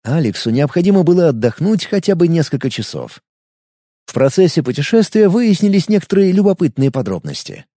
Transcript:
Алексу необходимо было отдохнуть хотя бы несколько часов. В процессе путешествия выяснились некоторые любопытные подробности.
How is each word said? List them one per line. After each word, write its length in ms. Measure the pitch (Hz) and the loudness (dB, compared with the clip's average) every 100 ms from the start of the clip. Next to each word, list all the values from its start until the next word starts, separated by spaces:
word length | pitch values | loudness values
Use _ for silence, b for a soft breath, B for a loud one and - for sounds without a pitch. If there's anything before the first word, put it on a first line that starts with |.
Алексу 480 | 117 160 113 - 117 | -4 -2 -2 -4 -4
необходимо 520 | 123 147 175 185 196 | 0 0 0 2 2
было 260 | 170 180 165 | 4 4 2
отдохнуть 560 | 113 117 - 185 214 | 2 -2 -2 -2 -2
хотя 300 | - 196 - | -2 -2 -2
бы 140 | 175 175 | 0 2
несколько 420 | 165 - 127 131 | 0 -2 -4 -4
часов. 500 | - - 67 60 - _ _ _ _ _ _ _ _ - | -6 -10 -10 -14 -16 _ _ _ _ _ _ _ _ -8
В 80 | |
процессе 480 | - 135 - 180 160 | 0 0 2 2 2
путешествия 680 | 139 143 143 226 196 214 202 | -4 -4 0 0 2 2 2
выяснились 600 | 220 233 180 208 196 185 | 2 2 2 2 0 2
некоторые 440 | 208 - 196 190 | -2 0 2 2
любопытные 580 | 190 202 180 147 135 135 | 2 2 0 -2 0 -2
подробности. 760 | 135 101 87 73 69 - 50 - | -2 -6 -6 -8 -12 -14 -18 -20